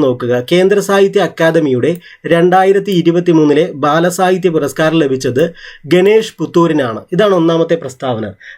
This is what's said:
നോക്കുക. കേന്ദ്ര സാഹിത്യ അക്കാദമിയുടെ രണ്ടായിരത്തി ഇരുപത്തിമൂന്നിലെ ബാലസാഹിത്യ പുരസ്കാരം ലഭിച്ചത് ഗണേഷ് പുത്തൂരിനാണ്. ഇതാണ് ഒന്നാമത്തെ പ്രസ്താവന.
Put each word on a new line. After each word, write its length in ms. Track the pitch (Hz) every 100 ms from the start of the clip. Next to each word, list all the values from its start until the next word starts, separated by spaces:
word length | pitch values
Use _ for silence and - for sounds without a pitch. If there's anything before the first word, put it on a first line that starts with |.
നോക്കുക. 280 | 139 127 123 123 123
കേന്ദ്ര 280 | 175 190 202 196
സാഹിത്യ 340 | 196 196 196 165
അക്കാദമിയുടെ 640 | - 165 165 151 123 135 170 - - 147
രണ്ടായിരത്തി 600 | 170 180 185 190 196 196 180
ഇരുപത്തിമൂന്നിലെ 640 | 170 170 175 160 151 143 175 143
ബാലസാഹിത്യ 640 | 147 156 175 175 185 190 180 156
പുരസ്കാരം 420 | 139 123 160 165
ലഭിച്ചത് 380 | 143 131 131 120 170 - - - 143
ഗണേഷ് 420 | 180 196 220 220 -
പുത്തൂരിനാണ്. 600 | 156 170 170 151 123 110 -
ഇതാണ് 200 | 175 208 185
ഒന്നാമത്തെ 360 | 165 165 165 170
പ്രസ്താവന. 440 | 135 - 131 110 104 98 -